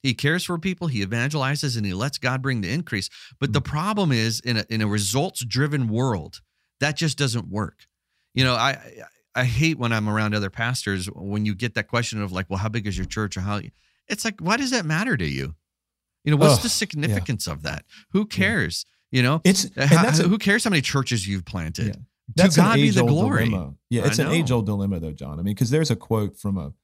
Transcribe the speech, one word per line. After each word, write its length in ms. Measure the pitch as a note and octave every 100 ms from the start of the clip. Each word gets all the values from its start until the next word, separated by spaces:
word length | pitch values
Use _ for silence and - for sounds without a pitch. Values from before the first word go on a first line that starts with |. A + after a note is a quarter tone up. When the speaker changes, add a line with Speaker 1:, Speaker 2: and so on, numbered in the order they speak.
Speaker 1:
He 100 | C3+
cares 300 | A2+ C#3+ F3
for 160 | - F3
people, 280 | F#3+ F3+ F3
he 140 | A#2
evangelizes, 720 | G2 A#2 C3 D3+ C3 D3 C#3+ A#2
and 80 |
he 100 | G2+ F2+
lets 240 | C3+ -
God 240 | B2+ C3
bring 180 | C3+ A#2+
the 80 | F2+
increase. 400 | D3 - G#2 - - - -
But 120 | C#3
the 60 | B2
Speaker 2:
Mm. 40 | -
Speaker 1:
problem 460 | D3+ F#3 G#3 F3+
is, 300 | A#2+ A2+ A2
in 160 | B2 A2+
a, 80 | -
in 120 | A2
a 60 | G#2+
results-driven 1000 | G#2 G2 B2 E3 - A#2+ B2+ D3 D3 A#2
world, 540 | A2 C3 G2 D2 - _ _ _ _
that 180 | C#3+ D3+
just 200 | E3 -
doesn't 300 | C#3 A#2 E2
work. 400 | G2+ G2+ _ _ _ _ _ _ B2
You 80 |
know, 100 | C3 A#2+
I, 140 | B2+
I, 720 | C3+ - A2 - _ _ A#2
I 20 | B2
hate 320 | A#2 D#3+ D#3+
when 120 | A#2+
I'm 160 | A2+ G#2+
around 240 | G#2+ G#2+ G#2+
other 140 | G2
pastors, 580 | - A#2 B2+ - G2 F#2
when 380 | - G2 G#2 G#2+
you 100 | G2
get 180 | A#2 A2
that 120 | G#2
question 340 | A#2+ A#2+ A2
of 100 | G2+
like, 160 | F2+ F#2
"Well, 100 | F#2+
how 100 | G#2+
big 180 | A2+ G#2
is 80 | F2+
your 80 | F#2
church?" 320 | - G#2 F#2+
Or 40 |
how, 200 | F#2+ G#2 - _ _ _ _
it's 160 | - A3+
like, 140 | G#3+
why 180 | E3 A3+
does 140 | C4+
that 140 | B3 D#3+
matter 320 | D#3+ B3 D3
to 80 | D#2+
you? 280 | C2+ C2+ D2+ _ _ _ _ _ _
You 80 | D3
know, 60 | D3+
what's 180 | D3+ B2+
Speaker 2:
Ugh, 60 |
Speaker 1:
the 60 | A#3+
Speaker 2:
yeah. 60 |
Speaker 1:
significance 720 | - G#3+ D3+ C#3+ G2+ F2+ A2+ -
of 160 | D2
that? 220 | D2+ D2+ _ - _
Who 80 | F#3+
Speaker 2:
Yeah. 60 | G#3+ -
Speaker 1:
cares? 480 | F#3+ A3 F2 - - _ _
You 120 | C3
know, 180 | B2 D#3+
Speaker 2:
It's, 220 | F3+ F#3+ -
Speaker 1:
uh, 40 | -
Speaker 2:
and 120 | C#3
Speaker 1:
how, 140 | E3
Speaker 2:
that's 160 | A3 E3
a 80 | F3
Speaker 1:
who 100 | G#3
cares 260 | G3 G#3+
how 60 | A#3
many 120 | E3+
churches 460 | B2+ C#3 B2+ A#2+ F#2+
you've 160 | G2 F2
planted? 420 | G2 D#2+ D#2+ A2
Speaker 2:
Yeah. 60 |
Speaker 1:
To 500 | - - _ - -
Speaker 2:
That's 140 | F#3 D3+
an 60 |
Speaker 1:
God 120 | F#3 A3+
be 60 |
the 40 | C#3+ -
Speaker 2:
age-old 100 | A#2+
Speaker 1:
glory. 360 | D3+ G3 - A2+
Speaker 2:
dilemma. 280 | G2 C#2+ C#2+ _
Yeah, 140 | A#2+
Speaker 1:
I 40 | -
Speaker 2:
it's 120 | A2
an 80 | E3
Speaker 1:
know. 40 |
Speaker 2:
age-old 340 | E3 C#3 A#2+ G2+
dilemma 340 | G2+ G2 F2+
though, 100 | D#2+
John. 260 | D2+ C#2 D2+
I 60 |
mean, 100 | F#2+ G#2
'cause 140 | A2+
there's 220 | D3 D#3
a 60 | A2+
quote 400 | - A2+ G#2 -
from 180 | G2+ G2
a 160 | C#2+ -